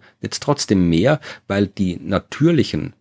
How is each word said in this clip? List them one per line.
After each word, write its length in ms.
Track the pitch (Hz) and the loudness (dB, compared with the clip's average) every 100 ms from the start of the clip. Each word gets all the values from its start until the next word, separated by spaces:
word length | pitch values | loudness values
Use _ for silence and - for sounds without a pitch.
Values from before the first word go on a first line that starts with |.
| - _ | -6 _
wird's 180 | 117 - | -10 -6
trotzdem 500 | - 139 - 98 85 | -2 -2 2 2 4
mehr, 300 | 82 120 151 - - - | 4 2 0 -4 -16 -4
weil 200 | 98 98 | -2 0
die 320 | - 92 85 | 0 -2 -2
natürlichen 960 | 82 95 - - 160 160 120 78 87 - | -2 -4 -4 0 2 2 0 -4 -6 -12